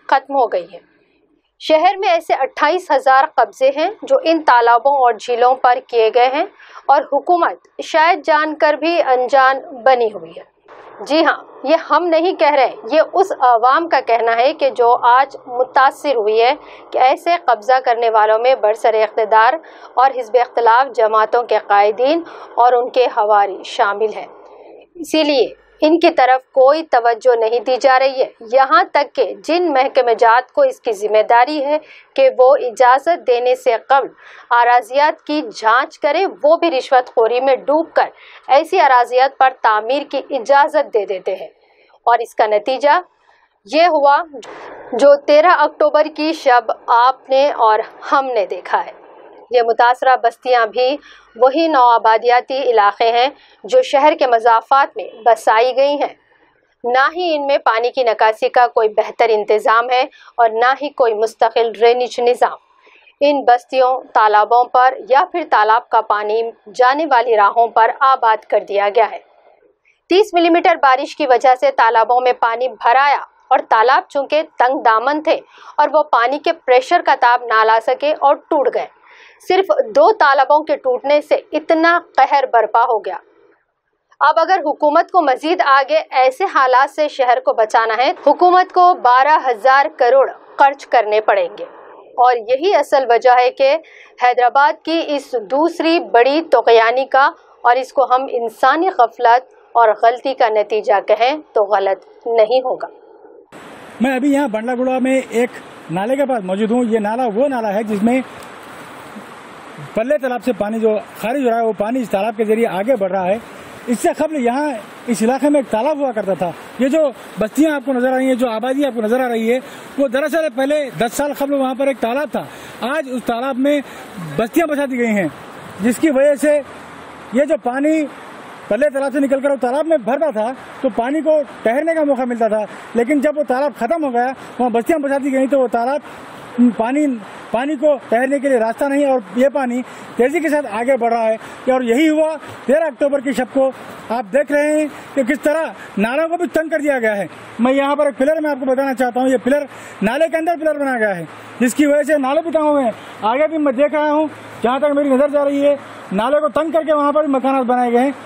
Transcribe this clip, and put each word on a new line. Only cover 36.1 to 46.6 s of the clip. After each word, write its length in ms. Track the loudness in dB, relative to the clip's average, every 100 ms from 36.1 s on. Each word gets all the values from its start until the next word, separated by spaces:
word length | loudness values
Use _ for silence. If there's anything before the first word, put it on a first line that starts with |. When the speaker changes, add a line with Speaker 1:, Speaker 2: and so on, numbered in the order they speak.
| 0 -2
Speaker 1:
वो 300 | 0 0 2
भी 120 | 0
रिश्वतखोरी 720 | -2 0 0 0 0 0 0
में 160 | 0 0
डूबकर 520 | 0 -2 -2 -2 -2 -6 -20 -14 0
ऐसी 280 | 0 2 2
अराजियात 580 | 4 4 2 2 0 2
पर 120 | 0 0
तामीर 440 | 0 0 -2 -4 -4
की 180 | -8 -6
इजाज़त 580 | -4 2 2 2 0 -2
दे 120 | -2 -4
देते 280 | -6 -6
हैं 160 | -8 -10 _ _ _ _ _ 0
और 160 | 0
इसका 240 | 0 -2 0
नतीजा 560 | 0 -2 0 2 0 -2 _ _ _ _ _ -4
ये 200 | 0 2
हुआ 340 | 2 2 2 -2 -14 -18 -18 -20 -20 -10
जो 200 | 2 4 4
तेरह 340 | 4 2 4
अक्टूबर 540 | 2 0 0 0 0 -2
की 220 | -4 -6
शब 400 | -2 2 2